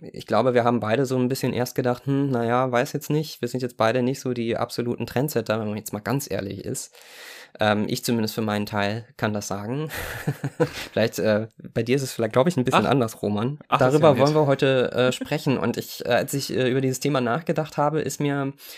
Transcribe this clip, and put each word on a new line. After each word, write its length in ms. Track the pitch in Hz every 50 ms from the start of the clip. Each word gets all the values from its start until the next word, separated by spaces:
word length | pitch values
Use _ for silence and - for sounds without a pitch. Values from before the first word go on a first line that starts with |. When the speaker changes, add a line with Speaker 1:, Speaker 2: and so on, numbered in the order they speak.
Speaker 1:
Ich 240 | - - - - -
glaube, 300 | - 110 104 117 127 120
wir 80 | 120 117
haben 160 | 120 120 117
beide 260 | 104 107 117 135 139
so 100 | 123 131 127
ein 100 | 127 123
bisschen 240 | 135 - - 127 -
erst 220 | 117 123 - -
gedacht, 320 | - 123 123 123 - -
"Hm, 220 | 139 139 139 143 139
na 120 | 131 117 117
ja, 260 | 117 120 123 131 131
weiß 220 | 120 120 131 - -
jetzt 180 | 147 - -
nicht." 280 | 147 151 156 151 - -
Wir 80 | 120
sind 140 | 120 - 127
jetzt 160 | 131 123 -
beide 240 | - 113 113 117 127
nicht 180 | 120 123 135 -
so 140 | - 131 123
die 240 | 120 117 113 110
absoluten 480 | - 120 - - - 120 120 120 - 117
Trendsetter, 540 | - - 123 143 151 - 120 110 - 107 113
wenn 80 | 107
man 100 | 104 104
jetzt 160 | 107 104 - -
mal 60 | 104
ganz 280 | - 98 123 139 - -
ehrlich 340 | 92 113 107 98 98 101 -
ist. 300 | - 127 - - - _ - - - - - - - - - - - - -
Ähm, 260 | 107 107 104 107 104
ich 160 | - 127 - -
zumindest 300 | - 120 113 110 107 -
für 80 | 120
meinen 240 | 110 107 104 104 104
Teil 400 | - 107 101 101 101 107 117 113 - -
kann 160 | - 113 107 104
das 140 | 104 104
sagen. 420 | - 98 98 101 107 127 147 156 151 - - - - - - -
<laughs> 640 | 156 - - - - - - 160 - - - - -
Vielleicht, 260 | - 107 110 113 - -
äh, 280 | - 107 107 104 113 113 _ - - - -
bei 80 | 120 113
dir 120 | 113 123
ist 60 | 143
es 100 | 135 127
vielleicht, 220 | - - 113 110 110
glaub 140 | 123 135
ich, 100 | 175 175
ein 80 | 127 123
bisschen 200 | 131 131 185 214
Speaker 2:
Ach. 40 | -
Speaker 1:
anders, 300 | 127 139 117 113 - -
Roman. 360 | - 104 104 101 113 127 147 - -
Speaker 2:
Ach, 100 | - 131 -
das 140 | 135 127 143
ist 80 | 156
Speaker 1:
Darüber 80 | 165 156
Speaker 2:
ja 40 | 139
nett. 60 | 120 135
Speaker 1:
wollen 120 | 147 151
wir 120 | 156 151
heute, 440 | 139 135 - 147 135 135 127 117 -
äh, 200 | - - 127 127
sprechen. 460 | 123 - 269 - 147 160 - 151 127
Und 200 | 92 85 117 113
ich, 280 | - 110 - - - -
äh, 40 | -
als 240 | 120 101 - - -
ich, 220 | 139 131 - -
äh, 140 | 107 131 131
über 120 | 131 135
dieses 180 | 131 131 131 -
Thema 220 | - 143 147 131
nachgedacht 560 | 123 113 120 160 170 - 160 156 156 - -
habe, 240 | - 147 147 156 156
ist 180 | - - - -
mir, 320 | 147 143 139 143 139 135 139 - - - -